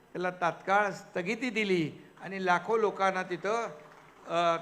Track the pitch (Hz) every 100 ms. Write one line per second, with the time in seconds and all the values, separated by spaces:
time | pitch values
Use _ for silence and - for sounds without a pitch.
0 | - 170 180 180 170 160 - 202 208 190
1 | - 180 180 233 254 214 208 185 147 -
2 | - - 170 190 185 175 175 226 208 196
3 | 190 185 180 175 190 226 214 156 - -
4 | - - - 165 170 165